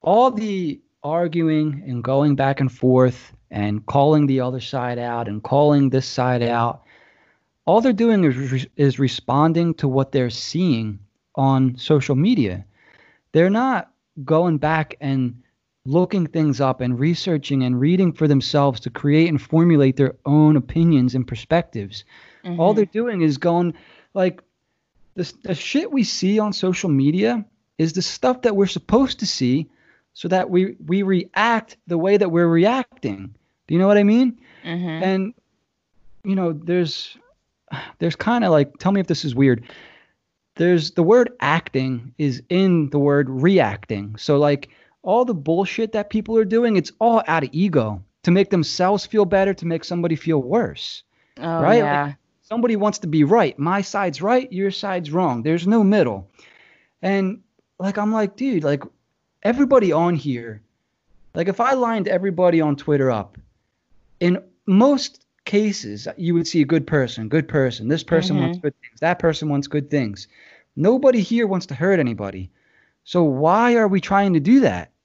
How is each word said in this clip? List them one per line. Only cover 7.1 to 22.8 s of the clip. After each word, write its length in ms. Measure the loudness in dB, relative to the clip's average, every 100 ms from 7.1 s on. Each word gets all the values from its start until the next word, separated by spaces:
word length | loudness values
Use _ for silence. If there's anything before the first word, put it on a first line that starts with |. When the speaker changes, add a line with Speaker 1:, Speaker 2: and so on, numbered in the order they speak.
| _ _ _ _ _ 2
Speaker 1:
all 140 | 2
they're 120 | 2
doing 320 | 2 2 4
is 120 | 2 0 -2
re-, 180 | -4 -6 0
is 220 | 0 2
responding 760 | -2 -2 -2 2 2 2 0
to 140 | -2 -2
what 240 | 0 0
they're 180 | -2 -2
seeing 680 | -6 -8 -2 0 0 -4 -10 -18 _ _
on 420 | -2 0 2 0 -2
social 400 | 0 0 2 0
media. 480 | 2 2 0 -4 -12 _ _ _ _ _ _
They're 180 | 2 2
not 400 | 2 0 -2 -6 _ _ -16
going 340 | -2 0 2 0
back 380 | 0 -2 -4 -8
and 420 | -4 -2 -2 -6 _ _ _ _
looking 420 | -2 0 0 -2 -2
things 340 | 0 -2 0
up 200 | -2 -2
and 180 | -4 0
researching 640 | 0 -2 -2 -4 -2 -2
and 180 | 0 0
reading 320 | 2 2 0
for 160 | 2 2
themselves 520 | 2 2 0 0 -2
to 100 | -10
create 380 | -4 2 2 2
and 120 | 0
formulate 560 | 0 2 4 6 4 2
their 200 | -2 -2 0
own 300 | 4 6 4
opinions 580 | 0 0 4 4 2
and 120 | -2 -6
perspectives. 800 | -10 -2 -2 -2 -10 -10 -14 -20 -20 -20 _
All 60 | -10
Speaker 2:
Mm-hmm. 260 | 0 2
Speaker 1:
they're 80 | 2